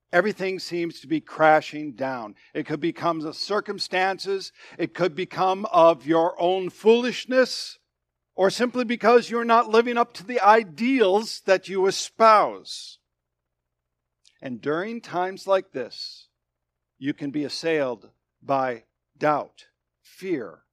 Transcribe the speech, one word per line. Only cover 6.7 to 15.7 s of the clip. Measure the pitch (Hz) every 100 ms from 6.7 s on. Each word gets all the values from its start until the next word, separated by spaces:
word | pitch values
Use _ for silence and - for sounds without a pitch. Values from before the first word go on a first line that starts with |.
| - 208 233 247 - - 254 247 - - - _ _ _ _ _ -
or | 190
simply | 180 247 247
because | 233 233 208 240 -
you're | 233 233
not | 226 226
living | 220 240 240
up | 233 -
to |
the | 185 240
ideals | 196 220 202 151 240 269 196 202 220 - -
that | 185 175
you | 190 190
espouse. | - - - 226 214 147 98 - - - - _ _ _ _ _ _ _ _ _ _ _ _ _ _
And | 135 117
during | 139 156 208 233
times | - 170 180 190 190
like | 190 185